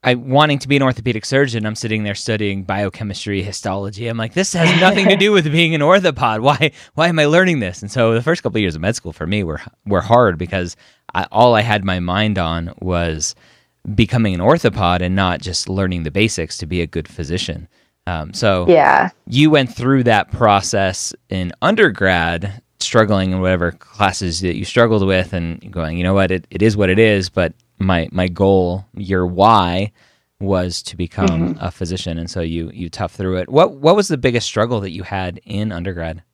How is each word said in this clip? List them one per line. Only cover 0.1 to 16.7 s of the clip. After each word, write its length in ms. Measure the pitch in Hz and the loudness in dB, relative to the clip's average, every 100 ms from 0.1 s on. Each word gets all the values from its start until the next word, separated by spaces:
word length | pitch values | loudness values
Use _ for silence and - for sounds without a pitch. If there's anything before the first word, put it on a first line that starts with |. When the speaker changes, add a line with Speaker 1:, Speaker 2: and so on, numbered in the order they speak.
| 123 | -2
Speaker 1:
wanting 440 | 131 135 151 139 | 0 2 2 0
to 80 | 131 | 0
be 80 | 143 | 2
an 80 | |
orthopedic 400 | 135 123 113 110 | 2 0 -4 -6
surgeon, 420 | - 135 143 117 107 | -2 0 0 -2 -6
I'm 100 | 107 | -6
sitting 280 | 113 107 | -4 -4
there 100 | 104 | -4
studying 500 | 98 - 110 104 98 | -6 -4 -2 -2 -4
biochemistry, 760 | 92 101 101 - 107 92 - 101 | -4 -4 -4 -6 -10 -8 -4 -4
histology. 640 | 101 - 107 98 101 101 117 | -4 -8 -6 -6 -8 -8 -8
I'm 80 | 117 | -6
like, 160 | 113 | -4
"This 180 | 165 190 | -4 -2
has 180 | 180 165 180 | 0 2 4
nothing 260 | 185 196 196 | 4 4 4
to 80 | 196 | 4
do 160 | 202 | 4
with 180 | 208 156 | 4 2
being 240 | 156 165 | 2 2
an 60 | 160 | 2
orthopod. 600 | 147 190 180 139 127 110 | 4 4 4 0 -2 2
Why, 300 | 127 143 156 - - - | 2 2 0 -4 -14 -2
why 120 | 170 | 0
am 120 | 165 | 2
I 60 | 147 | 4
learning 340 | 165 185 160 | 4 4 2
this?" 220 | 95 90 | -2 -6
And 80 | 101 | -8
so 240 | 131 113 | 0 2
the 80 | 113 | 2
first 220 | 120 175 | 0 -2
couple 140 | 123 104 | -2 0
of 40 | |
years 140 | 98 78 | -2 0
of 60 | |
med 160 | 87 120 | -2 -4
school 160 | - | -8
for 120 | 78 78 | -10 -4
me 200 | 104 90 | -2 -2
were, 160 | 73 - _ 101 | -6 -10 _ -2
were 160 | 98 | -2
hard 360 | 104 120 117 82 | 4 4 4 2
because 380 | 87 95 87 - _ _ - 90 | -4 -4 -6 -10 _ _ -8 -6
I, 100 | 92 | -4
all 240 | 104 123 110 | 2 4 4
I 60 | |
had 240 | 113 107 95 | 2 0 0
my 160 | 90 | -4
mind 360 | 87 92 107 98 | -2 0 0 0
on 360 | 85 82 85 - | -2 -4 -6 -8
was 520 | 92 87 85 78 - - _ _ _ _ - 101 | -4 -2 -2 -4 -6 -10 _ _ _ _ -6 0
becoming 380 | 110 123 110 | 2 2 0
an 60 | 90 | 2
orthopod 600 | 95 165 117 110 90 90 | 2 4 2 0 0 0
and 120 | 90 | 0
not 280 | 95 92 85 | 0 0 -2
just 260 | 95 85 - | -6 -8 -6
learning 360 | 95 95 90 | -4 -2 -2
the 80 | 82 | -4
basics 460 | 95 110 - 80 - | 0 0 0 -8 -8
to 80 | |
be 160 | 80 | -6